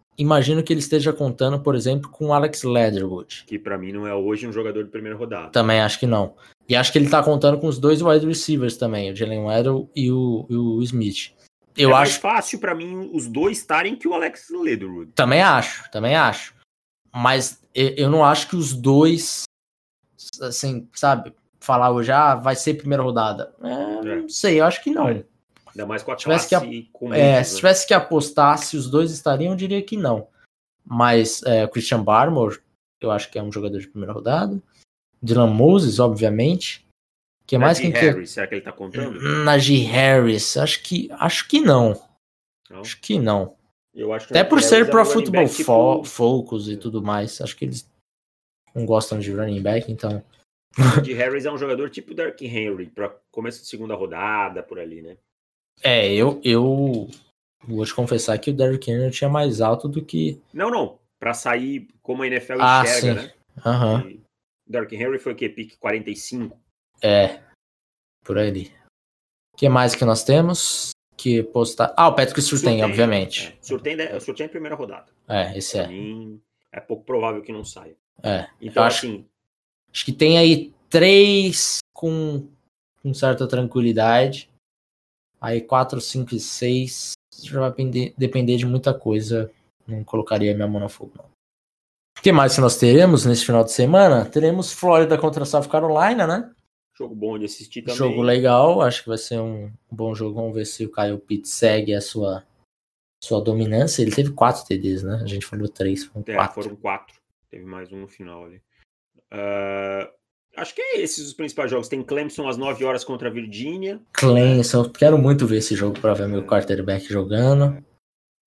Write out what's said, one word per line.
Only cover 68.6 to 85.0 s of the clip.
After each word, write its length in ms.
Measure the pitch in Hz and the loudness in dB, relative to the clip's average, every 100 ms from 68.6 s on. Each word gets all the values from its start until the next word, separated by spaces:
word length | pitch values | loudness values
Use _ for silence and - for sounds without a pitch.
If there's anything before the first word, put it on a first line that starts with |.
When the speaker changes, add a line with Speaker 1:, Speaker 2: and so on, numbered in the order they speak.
| 85 _ _ _ _ _ _ _ _ | -10 _ _ _ _ _ _ _ _
Speaker 1:
O 40 | - | -2
que 100 | 139 | 2
mais 280 | 127 123 - | 2 2 2
que 100 | 120 | 0
nós 180 | 110 | 2
temos? 680 | - 143 170 180 - - - - _ - | 2 2 2 -2 -4 -6 -8 -14 _ -8
Que 260 | 127 117 | -2 0
posta-, 500 | 110 120 117 - 123 - | 0 -2 -2 0 0 4
ah, 100 | 165 | 4
o 80 | - | 4
Patrick 260 | 131 - | 0 0
Surtain, 360 | - 143 139 110 | -2 0 0 2
Speaker 2:
Surtain, 60 | 107 | 0
Speaker 1:
obviamente. 580 | 101 117 104 92 - - | 2 2 2 -2 -8 -10
Speaker 2:
é. 100 | - | -16
Surtain 360 | - 123 143 160 | -10 -8 -6 -8
de-, 220 | 156 101 | -8 -8
Surtain 240 | - 131 156 | -10 -10 -10
é 40 | |
primeira 260 | 170 151 151 | -10 -12 -10
rodada. 360 | 117 95 - _ - | -12 -16 -20 _ -8
Speaker 1:
É, 300 | 104 92 95 | -6 -4 -8
esse 160 | 92 | -8
Speaker 2:
Pra 100 | 101 | -6
Speaker 1:
é. 40 | 85 | -8
Speaker 2:
mim, 540 | 92 107 110 110 107 _ _ _ | -10 -14 -14 -16 -20 _ _ _
é 80 | - | -20
pouco 240 | - 110 | -12 -12
provável 380 | - 127 113 107 | -6 -4 -2 -6
que 100 | 107 | -10
não 140 | 107 107 | -14 -16
saia. 320 | - 80 80 _ _ | -18 -20 -20 _ _
Speaker 1:
É, 240 | 107 95 92 _ | -4 -4 -6 _
Speaker 2:
Então, 220 | 113 113 | -6 2
Speaker 1:
eu 40 | 117 | 2
acho, 180 | 123 123 | 2 -4
Speaker 2:
assim, 200 | 101 - _ _ _ _ _ _ | -10 -16 _ _ _ _ _ _
Speaker 1:
acho 140 | - - | -10 -8
que 80 | |
tem 240 | 139 156 165 | 2 4 6
aí 360 | 165 156 - _ _ | 6 4 0 _ _
três 880 | 170 180 196 202 202 190 - - - - | 4 8 8 8 4 2 0 -4 -4 -10
com, 540 | - 165 160 156 143 143 _ _ _ _ _ | -8 -6 -4 -4 -6 -10 _ _ _ _ _
com 100 | 139 | -8
certa 320 | 135 131 127 131 | -2 0 0 -2
tranquilidade. 1040 | 123 127 127 120 113 110 120 131 - - _ _ _ _ _ | -2 -2 0 0 2 4 4 2 -2 -14 _ _ _ _ _